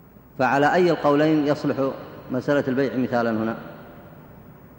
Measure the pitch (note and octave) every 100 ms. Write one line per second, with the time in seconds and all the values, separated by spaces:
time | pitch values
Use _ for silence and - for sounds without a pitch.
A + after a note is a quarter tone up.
0 | - - - - B2+ C3+ D3 F3 F3+ D3+
1 | D3 C#3+ D#3 D#3 D3 C#3+ D3 C3 C3+ -
2 | - - - B2+ A#2+ C#3+ C3 B2+ C3+ A#2+
3 | A#2+ A#2+ A#2 A2 A2 A#2 - - - -
4 | - - - - - - -